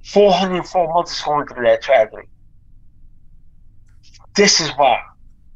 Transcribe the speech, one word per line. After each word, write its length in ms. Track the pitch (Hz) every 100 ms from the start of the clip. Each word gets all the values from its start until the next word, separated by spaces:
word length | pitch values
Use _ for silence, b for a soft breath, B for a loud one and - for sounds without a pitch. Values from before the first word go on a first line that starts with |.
Four 280 | - 196 202
hundred 240 | 180 190 180
and 100 | -
four 240 | 185 160
mothers 280 | 170 165 -
going 240 | 151 147 135
through 180 | 123 120
that 160 | 113
tragedy. 460 | - 127 107 101 - - - - - - - - - - - - - - - - - - - - - -
This 240 | 196 -
is 100 | 151 -
why 240 | 139 110 - _ - - -